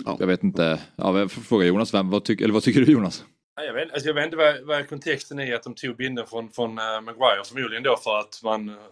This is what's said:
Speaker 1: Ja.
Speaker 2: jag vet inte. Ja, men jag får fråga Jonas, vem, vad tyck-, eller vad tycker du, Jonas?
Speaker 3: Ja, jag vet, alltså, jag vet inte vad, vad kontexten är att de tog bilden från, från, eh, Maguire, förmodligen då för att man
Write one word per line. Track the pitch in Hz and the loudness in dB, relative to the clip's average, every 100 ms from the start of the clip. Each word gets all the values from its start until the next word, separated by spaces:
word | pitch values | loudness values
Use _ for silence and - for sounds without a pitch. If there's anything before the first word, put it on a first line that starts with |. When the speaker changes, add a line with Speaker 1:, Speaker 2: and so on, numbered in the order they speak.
| - | -6
Speaker 1:
Ja. | - | -2
Speaker 2:
jag | 92 | 0
vet | 90 | 2
inte. | 98 92 82 80 - - | 0 2 0 0 -6 -4
Ja, | 95 | 0
men | 95 | 0
jag | 98 | 0
får | - | -6
fråga | 113 110 87 | 0 4 4
Jonas, | 98 110 | 4 2
vem, | 101 95 | 0 0
vad | 101 | -2
tyck-, | - 104 | 0 0
eller | 107 | 2
vad | 107 | 2
tycker | 123 117 | 4 6
du, | 127 | 6
Jonas? | 139 92 - - _ _ - | 6 2 -6 -16 _ _ -10
Speaker 3:
Ja, | |
jag | 151 | -8
vet, | 117 160 | -6 -6
alltså, | 143 147 | -4 -2
jag | 147 | -2
vet | 160 | -2
inte | 165 | 4
vad, | 151 143 | 4 4
vad | 143 147 139 | -2 -4 -4
kontexten | 147 160 143 - 147 | -8 -4 -4 -6 -8
är | 131 117 | -4 -4
att | |
de | 127 117 | -6 -10
tog | 131 117 | -10 -6
bilden | 131 123 107 | -6 -6 -6
från, | 113 113 | -8 -8
från, | - 113 113 | -4 -4 -2
eh, | 110 110 110 | -4 -6 -8
Maguire, | 117 127 98 98 | 2 4 4 -2
förmodligen | 123 120 113 | -6 -6 -2
då | 135 117 | 0 0
för | 113 107 | 0 -2
att | 104 - | -4 -6
man | 113 110 104 104 107 | -4 -2 -4 -14 -20